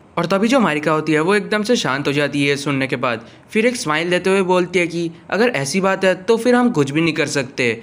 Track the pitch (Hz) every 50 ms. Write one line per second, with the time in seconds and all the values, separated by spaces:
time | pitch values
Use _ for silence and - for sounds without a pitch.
0 | - - - - 170 170 190 196 208 233 254 277 214 170 151 151 147 165 156 156
1 | 156 156 156 151 156 175 202 208 196 175 214 214 208 214 247 240 - 147 127 139
2 | 143 147 139 143 147 139 - 143 143 143 143 139 143 156 143 135 135 127 143 127
3 | 127 127 117 113 - - - - - - - 220 220 247 247 240 - 151 151 151
4 | 170 180 175 180 - 190 190 196 190 175 185 180 180 165 175 185 175 165 156 170
5 | 170 165 165 - - - - 185 233 247 247 - 139 139 - 185 180 190 190 190
6 | 190 190 185 180 - - 233 226 226 247 247 240 247 240 - 151 143 131 139 160
7 | 165 165 151 156 151 135 120 143 135 135 - - 131 120 110 113